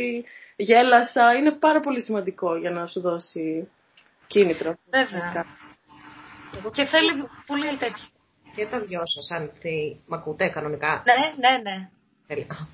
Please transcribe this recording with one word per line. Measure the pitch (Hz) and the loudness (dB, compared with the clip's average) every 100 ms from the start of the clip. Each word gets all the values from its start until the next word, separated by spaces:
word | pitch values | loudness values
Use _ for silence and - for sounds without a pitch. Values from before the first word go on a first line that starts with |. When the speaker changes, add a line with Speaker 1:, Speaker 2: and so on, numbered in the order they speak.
| 240 240 240 - - - | -4 -6 -10 -18 -18 -6
Speaker 1:
"Γέλασα", | 208 233 254 240 240 254 233 | 4 6 8 6 4 4 4
είναι | 247 302 | 6 2
πάρα | 294 311 311 | 4 2 4
πολύ | 294 247 | 0 -4
σημαντικό | 220 208 185 - 180 165 | -4 -4 -4 -4 -4 -2
για | 175 | -4
να | 175 170 | -6 -6
σου | 185 | -4
δώσει | 175 170 - 175 160 160 185 _ _ _ _ _ _ | -2 -2 -6 -6 -4 -4 -8 _ _ _ _ _ _
κίνητρο. | 208 180 160 160 175 _ | 4 4 2 -4 -8 _
Speaker 2:
Βέβαια. | 262 254 | 0 0
Speaker 1:
Φυσικά. | 185 175 170 - - - _ _ - - - - - - 196 208 | -2 -6 -8 -10 -14 -20 _ _ -20 -20 -20 -20 -20 -18 -12 -8
Speaker 2:
Και | 277 | -4
θέλει | 277 320 320 285 269 - - | 2 2 2 0 -8 -14 -8
πολύ | 285 294 269 | -6 -4 -6
τέτοιο. | 233 - - _ _ _ _ 214 | -6 -8 -16 _ _ _ _ -10
Speaker 3:
Και | 214 | -6
τα | 240 | -6
δυο | 202 175 170 | -6 -8 -6
σας, | - - | -8 -8
αν | 170 151 - | -8 -8 -10
θε-, | 165 160 151 - _ | -8 -4 -6 -8 _
μ' | |
ακούτε | 165 156 156 185 | -10 -8 -4 -4
κανονικά; | 156 151 143 151 151 - | -2 -6 -4 -2 0 2
Speaker 2:
Ναι, | 247 311 302 254 | 2 0 0 2
ναι, | 262 208 | 2 -2
ναι. | 190 185 _ _ _ _ | -10 -12 _ _ _ _
Speaker 3:
Τέλεια. | 147 - - - | -10 -10 -12 -12